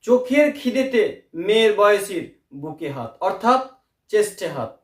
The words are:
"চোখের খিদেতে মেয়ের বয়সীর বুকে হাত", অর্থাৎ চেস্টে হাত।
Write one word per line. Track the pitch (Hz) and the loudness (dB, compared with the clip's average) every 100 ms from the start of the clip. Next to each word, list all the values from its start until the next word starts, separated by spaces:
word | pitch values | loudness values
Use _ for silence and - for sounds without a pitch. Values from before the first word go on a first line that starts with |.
"চোখের | - 247 - 277 294 | 2 0 2 2 2
খিদেতে | - 247 233 269 240 - - _ | 2 -4 -2 0 0 0 -4 _
মেয়ের | 160 185 220 220 208 | -8 0 2 4 4
বয়সীর | 202 202 196 180 139 _ _ | 4 4 0 -8 -10 _ _
বুকে | 139 151 151 156 | -14 -14 -10 -10
হাত", | 135 113 - | -8 -12 -4
অর্থাৎ | 185 196 226 262 262 _ _ _ _ | -4 0 2 2 0 _ _ _ _
চেস্টে | 214 208 - 175 | 0 0 -4 -10
হাত। | 143 110 - | -8 -10 -12